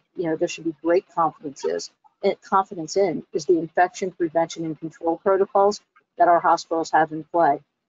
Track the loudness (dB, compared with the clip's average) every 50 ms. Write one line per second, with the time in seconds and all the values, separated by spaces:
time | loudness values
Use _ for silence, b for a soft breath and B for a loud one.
0 | _ _ -10 -6 -4 -4 -2 -2 -2 -4 -4 -6 -8 -8 -8 _ -2 0 0 0
1 | 0 _ -4 -2 -2 -2 -2 -6 -14 -14 -12 -8 -6 -6 -6 -6 -8 -10 _ _
2 | _ _ _ -4 -2 -2 -2 _ _ -2 0 0 0 -2 -6 -12 -10 -4 -2 0
3 | 0 0 -2 -6 -8 _ -8 -6 0 2 2 2 0 -2 0 0 0 0 0 -6
4 | -8 -8 -6 -6 -6 -2 0 -2 -2 -2 -4 -8 -8 -8 -8 -8 -10 -14 -12 -6
5 | -4 -4 -4 -2 0 0 2 2 2 0 2 2 2 2 2 -2 _ _ _ _
6 | _ _ _ 2 4 4 4 4 4 2 0 0 0 -4 -4 -4 -2 0 2 2
7 | 2 2 -2 -10 -10 _ 0 2 2 2 2 0 _ _ _ _ _